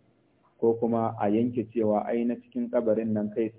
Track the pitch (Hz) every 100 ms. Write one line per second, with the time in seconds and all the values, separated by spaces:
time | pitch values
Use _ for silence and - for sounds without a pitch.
0 | _ _ _ _ _ _ 113 117 117 117
1 | 113 113 104 107 123 123 110 117 107 104
2 | - 120 120 120 - 123 120 123 113 107
3 | 113 107 104 117 113